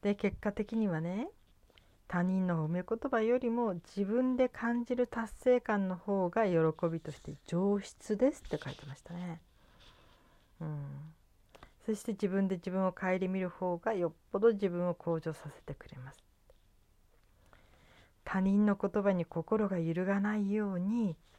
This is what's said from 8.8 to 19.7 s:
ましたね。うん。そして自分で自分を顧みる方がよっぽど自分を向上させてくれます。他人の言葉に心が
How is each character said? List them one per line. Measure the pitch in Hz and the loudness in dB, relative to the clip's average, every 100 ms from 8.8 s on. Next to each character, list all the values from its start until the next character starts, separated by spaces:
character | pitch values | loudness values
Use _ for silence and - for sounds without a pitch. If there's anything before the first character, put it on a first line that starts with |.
| 147 | -12
ま | 139 | -16
し | |
た | - | -12
ね。 | 170 180 165 - _ - - - - - - - - _ _ | -8 -8 -8 -14 _ -20 -20 -20 -20 -20 -20 -20 -20 _ _
う | 160 | -8
ん。 | 151 143 139 156 160 _ _ _ - - _ - | -8 -8 -12 -14 -20 _ _ _ -20 -20 _ -4
そ | 214 | -4
し | |
て | - | -4
自 | 202 202 | -2 0
分 | 190 190 | 0 0
で | 185 | -2
自 | 180 | -4
分 | 185 190 | 0 0
を | |
顧 | 180 190 185 185 | 0 -2 0 0
み | 190 | -2
る | 185 | -4
方 | - 185 175 | -2 -4 -2
が | - | -2
よ | 214 170 | 0 -2
っ | - _ | -4 _
ぽ | - | 2
ど | 226 | 4
自 | 208 202 | 4 0
分 | 175 180 | 0 -2
を | |
向 | 170 - 165 | -2 -2 -4
上 | 160 | -4
さ | 156 151 | -8 -12
せ | - | -16
て | - | -14
く | 143 - | -14 -14
れ | - | -16
ま | 131 | -16
す。 | - _ _ _ - _ _ _ _ _ _ _ _ - - - - - - - _ - | -18 _ _ _ -20 _ _ _ _ _ _ _ _ -20 -20 -20 -20 -20 -20 -20 _ -4
他 | 196 | 0
人 | 190 202 208 | 4 6 6
の | 202 | 4
言 | 202 208 | 2 2
葉 | 202 | 2
に | 180 165 | 2 0
心 | - 160 220 | -4 0 0
が | 202 | 2